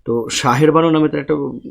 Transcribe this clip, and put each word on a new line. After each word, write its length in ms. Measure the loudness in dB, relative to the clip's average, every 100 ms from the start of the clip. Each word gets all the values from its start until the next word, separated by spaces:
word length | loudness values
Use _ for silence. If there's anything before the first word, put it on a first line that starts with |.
| -4
তো 240 | -4 -4
শাহের 420 | -4 0 2 4
বানু 180 | 4 4
নামে 200 | 2 0
তার 120 | -2
একটা 140 | -4 -4 -4 -10 -10